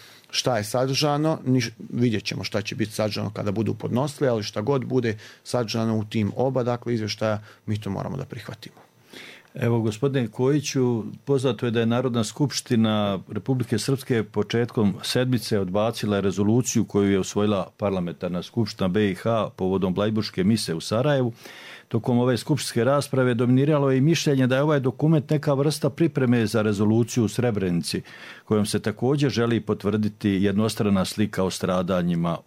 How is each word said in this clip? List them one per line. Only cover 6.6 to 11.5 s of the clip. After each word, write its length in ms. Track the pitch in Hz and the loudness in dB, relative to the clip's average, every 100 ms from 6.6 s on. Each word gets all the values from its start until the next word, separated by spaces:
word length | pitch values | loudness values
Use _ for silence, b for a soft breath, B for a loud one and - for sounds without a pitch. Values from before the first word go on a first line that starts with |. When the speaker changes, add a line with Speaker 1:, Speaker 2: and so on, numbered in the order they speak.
Speaker 1:
dakle, 300 | 120 120 120 | -2 -2 -2
izvještaja, 460 | 120 107 - 110 104 107 B - | -4 -4 -2 -2 -2 -6 B -6
mi 160 | 107 | -4
to 80 | 101 | -4
moramo 280 | 98 95 92 | -6 -6 -6
da 80 | 92 | -8
prihvatimo. 500 | - - - - - - _ B B B B B - | -12 -14 -14 -16 -20 -20 _ B B B B B -2
Speaker 2:
Evo, 240 | 120 117 | 0 2
gospodine 480 | 110 107 139 135 113 | 0 0 -2 0 -2
Kojiću, 760 | - 127 147 143 135 123 117 - - - | 0 2 2 0 0 2 0 -4 -8 -2
poznato 400 | 139 131 | 0 0